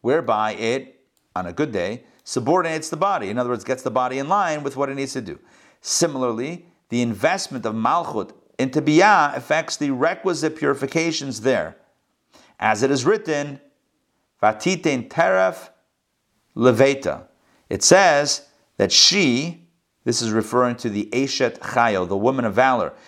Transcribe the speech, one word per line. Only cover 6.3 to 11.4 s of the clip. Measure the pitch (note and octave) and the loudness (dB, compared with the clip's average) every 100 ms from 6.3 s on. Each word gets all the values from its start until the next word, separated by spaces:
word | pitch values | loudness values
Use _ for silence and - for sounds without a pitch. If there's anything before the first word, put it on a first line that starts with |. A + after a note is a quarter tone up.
| A2+ C#3 F3 - _ _ | -2 -6 -10 -16 _ _
the | A#2+ | -2
investment | A#2+ G2 C#3+ F#3+ - C3 A2 | 0 0 0 0 -4 -6 -4
of | |
Malchut | A2 A#2 E3 C#3 G#2+ F#2 - _ - | -2 0 0 -2 -6 -8 -12 _ -6
into | C3 D3+ | -2 0
Biyah | D3 D#3 G3+ F#3+ D3 C3 | 2 4 6 6 4 -2
affects | - D#3 D#3 - | -2 -2 -2 -4
the | D3 | -4
requisite | B2+ D#3 F#3 F#3 D3+ D3+ D#3 | 0 -2 0 -4 -2 -2 -2
purifications | C#3+ C3+ C3+ E3 E3 D#3 C#3 G#2+ | -2 -2 -2 -2 -2 -4 -6 -2